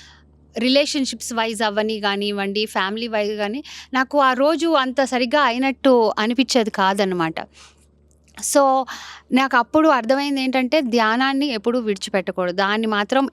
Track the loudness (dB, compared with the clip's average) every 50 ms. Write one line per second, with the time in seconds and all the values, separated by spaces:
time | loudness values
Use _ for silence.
0 | -20 -20 -20 _ _ _ _ _ _ _ -6 -2 0 2 2 2 2 0 -2 -4
1 | -4 -4 -6 -10 -10 -8 -4 -4 -4 -4 -2 -2 -2 -2 0 0 -2 -2 -2 -2
2 | -2 -2 -2 -2 -2 -4 -2 -2 -4 -2 -2 -2 -4 -2 -2 -2 -2 -2 -4 -6
3 | -6 -4 -2 -2 -2 -2 -4 -4 -4 -6 -6 -8 -10 -14 -16 -20 -10 -4 -2 -2
4 | -2 0 2 2 4 4 4 2 2 2 2 0 0 2 2 2 0 0 0 -2
5 | 0 0 0 -2 -2 0 2 2 2 2 0 0 -2 -2 -2 2 4 4 6 6
6 | 4 2 0 0 -2 0 0 0 0 2 2 0 0 0 0 0 0 2 2 0
7 | 0 0 0 -2 -2 -4 -4 -8 -10 -12 _ -20 -20 -20 _ _ _ _ _ _
8 | _ _ _ _ _ _ -16 -10 -4 0 2 4 4 4 2 0 -2 -4 -10 -16
9 | -16 -18 -20 -20 _ -2 0 0 2 2 2 0 2 2 2 4 4 4 4 2
10 | 2 0 0 0 0 -2 -2 -2 -2 0 0 0 0 2 0 0 0 2 2 2
11 | 2 2 2 0 0 0 0 0 -2 -2 -2 -4 -2 -2 -2 -2 -2 -2 -4 -4
12 | -4 -4 -4 -4 -2 -4 -4 -4 -2 -2 0 0 0 0 0 0 0 0 0 0
13 | 0 2 2 0 0 0